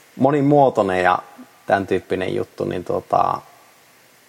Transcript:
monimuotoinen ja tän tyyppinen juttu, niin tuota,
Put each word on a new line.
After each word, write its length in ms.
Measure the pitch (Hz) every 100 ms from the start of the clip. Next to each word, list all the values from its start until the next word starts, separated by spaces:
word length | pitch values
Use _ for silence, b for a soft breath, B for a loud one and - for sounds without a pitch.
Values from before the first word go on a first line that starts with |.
| _ -
monimuotoinen 880 | 131 147 139 147 135 113 98 92
ja 160 | 90 90 - - - _ -
tän 220 | 104 92
tyyppinen 480 | 95 - 92 92 101
juttu, 300 | 98 - 98
niin 180 | 95
tuota, 580 | 90 95 - 92 92 - - _ _ _ _ _ _ _